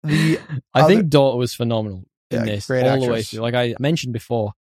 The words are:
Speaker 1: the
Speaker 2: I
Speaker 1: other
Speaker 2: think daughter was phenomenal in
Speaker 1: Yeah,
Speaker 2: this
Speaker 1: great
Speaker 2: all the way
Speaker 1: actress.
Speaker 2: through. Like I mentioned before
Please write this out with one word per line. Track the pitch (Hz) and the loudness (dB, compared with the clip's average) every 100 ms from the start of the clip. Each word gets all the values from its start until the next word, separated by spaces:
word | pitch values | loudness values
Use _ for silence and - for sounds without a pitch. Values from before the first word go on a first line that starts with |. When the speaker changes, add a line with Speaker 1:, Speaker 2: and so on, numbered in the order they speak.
Speaker 1:
the | 156 156 156 160 - 139 _ | 0 0 2 0 -4 -10 _
Speaker 2:
I | 127 | 2
Speaker 1:
other | 156 | 6
Speaker 2:
think | 208 170 | 4 4
daughter | 147 135 120 | 4 4 2
was | 123 | -4
phenomenal | - 120 113 107 95 - _ _ | -4 -2 -2 -4 -10 -16 _ _
in | 117 | -4
Speaker 1:
Yeah, | |
Speaker 2:
this | 110 104 - | -4 -6 -2
Speaker 1:
great | 127 131 | 0 2
Speaker 2:
all | 135 | 2
the | 127 | 0
way | |
Speaker 1:
actress. | 113 107 | -2 -4
Speaker 2:
through. | 110 | -6
Like | 117 | -2
I | 123 120 113 | 0 -2 -2
mentioned | 139 165 127 | -2 -2 -4
before | 113 - 120 107 - | -8 -4 -4 -4 -6